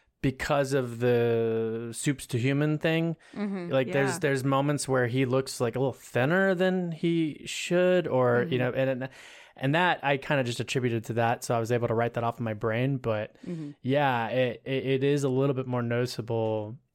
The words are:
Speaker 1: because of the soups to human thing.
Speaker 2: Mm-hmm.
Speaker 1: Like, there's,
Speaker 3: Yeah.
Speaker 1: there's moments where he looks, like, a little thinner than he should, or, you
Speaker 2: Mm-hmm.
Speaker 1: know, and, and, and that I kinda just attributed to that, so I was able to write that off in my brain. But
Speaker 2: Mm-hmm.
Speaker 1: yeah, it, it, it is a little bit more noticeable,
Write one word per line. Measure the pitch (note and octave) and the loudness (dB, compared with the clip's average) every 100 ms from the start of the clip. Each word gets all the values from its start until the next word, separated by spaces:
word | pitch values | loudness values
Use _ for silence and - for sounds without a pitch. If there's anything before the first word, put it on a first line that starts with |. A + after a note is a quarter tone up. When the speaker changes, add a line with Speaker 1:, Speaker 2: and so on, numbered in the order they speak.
| _ _ | _ _
Speaker 1:
because | C3+ C3 - C#3+ C3 | -2 -2 0 2 2
of | C#3 B2 A#2 | 0 -2 0
the | B2 A#2+ A#2 A#2 A2+ A2+ A2+ A2+ A#2 | 2 4 4 2 2 0 -2 -4 -8
soups | A2+ D3 C3+ - | -4 -2 -2 -2
to | A#2+ | -2
human | C3 C#3 D3+ D3+ | 0 2 0 0
thing. | E3 D#3+ E3 D#3+ - | 0 2 0 -4 -10
Speaker 2:
Mm-hmm. | - G3+ G3 F3 | -8 -6 -6 -2
Speaker 1:
Like, | C3+ C3 | 0 0
there's, | C#3 C3+ | 0 0
Speaker 3:
Yeah. | E3+ | 0
Speaker 1:
there's | D3 C3+ | -2 0
moments | C3+ C3+ C#3+ C#3+ - | 0 2 2 -2 0
where | C3 A#2+ | 0 2
he | C3 B2 | 0 2
looks, | C3 C3 - | 0 -2 -2
like, | A#2+ B2 | -2 0
a | |
little | C3+ | -2
thinner | - - A#2+ C3+ F#3 G3 | -4 -4 0 2 2 2
than | F3+ F#3 F#3 F3 | 2 0 0 -4
he | D#3 E3+ E3+ D#3 - | -2 -2 0 -2 -6
should, | - - - F3+ F3+ F3+ D#3+ | -10 -8 0 2 4 4 2
or, | B2+ B2 A#2+ E3+ | 2 4 4 2
you | B2 | 0
Speaker 2:
Mm-hmm. | |
Speaker 1:
know, | B2 | 0
and, | B2+ C3 B2+ | 0 0 -2
and, | C3 - - - - - | -6 -12 -20 -20 -20 -4
and | C3+ | 0
that | D#3+ F3+ D#3 | 4 2 2
I | C#3 C#3 | 0 0
kinda | - C#3+ | 0 0
just | A#2+ A#2+ | 0 -2
attributed | A2+ C3+ A#2+ A2+ | -4 -2 0 -2
to | A2 | -2
that, | A2+ A#2 B2 | 0 0 0
so | - | -2
I | A#2 | -2
was | A2+ | 0
able | A#2+ A#2 | 0 0
to | |
write | A2+ A#2+ | 0 0
that | A#2+ | -2
off | A#2 - | -4 -2
in | |
my | A2+ | -4
brain. | G#2 A2+ A2+ C3+ C3 | -2 -2 0 0 0
But | A#2+ G#2+ G#2+ - - | -2 -2 -4 -10 -12
Speaker 2:
Mm-hmm. | E3 D3 C#3+ | -10 -10 -8
Speaker 1:
yeah, | B2 C#3 C#3 A#2+ A2+ | -2 2 2 0 0
it, | B2 B2 - | 0 0 -2
it, | C3 C3+ C3+ | -6 -4 0
it | C3+ | 0
is | C#3 C#3+ | 2 2
a | C#3 | 2
little | B2+ C3+ | 2 0
bit | B2+ B2+ | 0 -2
more | B2 | -2
noticeable, | A#2+ A#2+ B2 - A#2 A2+ A2 A2 G#2+ B2 _ | 0 0 -2 -4 -4 -2 0 -2 -4 -12 _